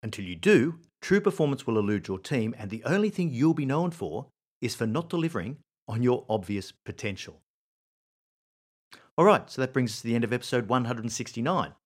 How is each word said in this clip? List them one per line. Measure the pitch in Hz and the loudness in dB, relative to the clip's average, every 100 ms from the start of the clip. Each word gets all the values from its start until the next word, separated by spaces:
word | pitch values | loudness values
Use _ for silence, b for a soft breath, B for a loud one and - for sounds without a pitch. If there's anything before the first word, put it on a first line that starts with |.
Until | 113 - 95 | -8 -8 -8
you | 90 | -2
do, | 175 196 135 165 _ _ | 6 6 6 -2 _ _
true | - 196 | 0 2
performance | 202 180 151 135 - | 2 2 0 0 0
will | 110 | 0
elude | 101 104 87 | 2 0 -2
your | 92 | -8
team, | - 139 110 123 | -2 -2 -2 -4
and | 104 | -8
the | 110 131 | -6 0
only | 185 208 | 2 0
thing | 202 175 | 0 -2
you'll | 120 151 | 2 2
be | 160 139 | 2 0
known | 143 175 | 0 -2
for | - 92 80 139 _ _ _ | -4 -6 -6 -10 _ _ _
is | 123 - | -6 -2
for | 113 | -2
not | 117 165 | -2 -2
delivering | 175 165 123 90 147 _ _ - | -2 -2 -4 -6 -10 _ _ -8
on | 113 | 0
your | 123 123 - | 2 2 0
obvious | 110 95 101 95 - - | -4 -2 -6 -6 -16 -14
potential. | - 107 95 - 80 _ _ _ _ _ _ _ _ _ _ _ _ _ _ _ B B - | -8 -8 -8 -12 -18 _ _ _ _ _ _ _ _ _ _ _ _ _ _ _ B B 4
All | 180 | 6
right, | 175 - | 6 2
so | - | -4
that | 131 | -2
brings | 135 120 | 0 0
us | 107 | -2
to | 117 | -2
the | 117 | 0
end | |
of | 117 | 0
episode | 123 - 127 107 | -2 -2 -2 0
one | 127 117 | 0 0
hundred | 120 113 | -4 -6
sixty-nine. | 117 113 - 123 180 95 - | -6 -8 -4 -2 -2 -4 -8